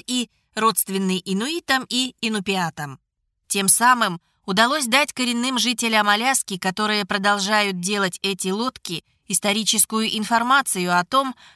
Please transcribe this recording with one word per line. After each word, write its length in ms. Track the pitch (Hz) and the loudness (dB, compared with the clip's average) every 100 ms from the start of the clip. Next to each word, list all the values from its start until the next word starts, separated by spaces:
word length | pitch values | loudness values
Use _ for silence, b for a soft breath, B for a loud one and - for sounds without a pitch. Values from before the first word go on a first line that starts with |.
| - | -2
и 240 | 247 226 _ _ | -4 -4 _ _
родственны 680 | - 220 - - 190 190 185 | 0 0 2 -2 -2 0 -2
инуитам 640 | 190 190 254 330 - 262 247 | -2 -2 -2 -4 -2 -2 0
и 240 | 247 262 - | -4 -4 -4
инупиатам. 760 | 226 214 190 190 165 - 143 131 _ _ _ _ - | -4 -4 -2 -2 -2 -6 -12 -14 _ _ _ _ -6
Тем 220 | 196 190 | -2 2
самым 540 | - 240 247 208 170 _ _ - | 4 4 4 2 -2 _ _ -4
удалось 400 | 190 240 302 240 | 2 4 2 2
дать 260 | 269 294 | 2 2
коренным 460 | - 240 240 254 247 | -2 -2 -2 -2 -2
жителям 500 | 226 226 233 220 208 | -2 -2 0 2 4
Аляски, 480 | 208 254 262 - 185 | 2 2 -2 -2 -4
которые 480 | 190 185 214 208 | -4 -2 0 0
продолжают 760 | 196 202 208 202 196 214 202 180 | -2 0 2 0 2 2 0 -2
делать 380 | 180 208 185 - | -2 -2 -2 -2
эти 260 | 190 190 185 | -6 -4 -4
лодки, 560 | 202 247 - - 165 _ _ - | -2 -4 -6 -10 -10 _ _ -6
историческую 880 | 190 208 214 202 214 - 220 220 214 | -2 0 0 0 0 0 0 -2 -4
информацию 840 | 208 233 240 277 254 185 180 180 | 0 0 4 2 2 -2 2 0
о 60 | |
том, 300 | 175 262 269 - B | 2 0 0 -6 B